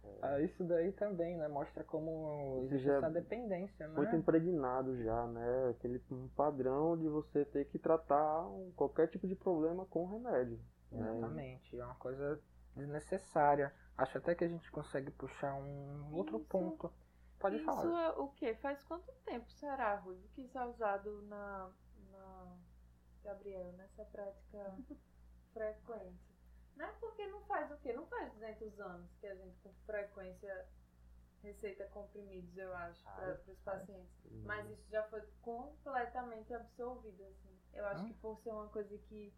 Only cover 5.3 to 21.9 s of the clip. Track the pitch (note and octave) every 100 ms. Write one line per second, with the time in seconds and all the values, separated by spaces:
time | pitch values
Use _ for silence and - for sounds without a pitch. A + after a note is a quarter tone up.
5.3 | A#2 A#2+ B2+ B2+ A2+ A#2+ B2 - B2+ B2+
6.3 | - D3 C#3+ B2+ C#3 D#3+ E3+ D#3+ D3+ D3
7.3 | D3 C#3+ C#3+ C#3 E3 D#3+ D#3+ - C#3+ D3+
8.3 | D#3 F#3+ G3 F#3 - C#3 D3+ E3 F#3+ F#3+
9.3 | F#3+ F#3+ E3 D#3+ F3+ F#3+ D#3+ F3+ A3 B3
10.3 | D3 B2 A#2 - - - - A2 - A2+
11.3 | D#3 C3 B2+ - A#2+ B2 B2+ B2+ C3+ C#3+
12.3 | D3+ - - - C3 C#3+ D3 - F#3+ -
13.3 | D#3+ C#3+ C#3+ C#3+ - - - C3 C3+ D3+
14.3 | F3 E3+ E3+ - - D3 C#3+ C#3 - C3+
15.3 | - C#3+ C#3 C#3 C#3+ C#3 D3 D3 D#3 -
16.3 | - - F#3+ - D#4+ E3+ - - - -
17.3 | - G3 A3 D#4+ - E4+ E4+ E4 - C#4
18.3 | - C#4 A3 C#4 C#4+ - E4 A4 - -
19.3 | B3+ A#3 - D4 C4+ A3 G3+ F3+ F#3 G3
20.3 | - B3+ C4 A#3+ A#3+ G#3+ G3+ G3+ G#3 G#3
21.3 | G#3 G3+ G3 F#3 F#3+ -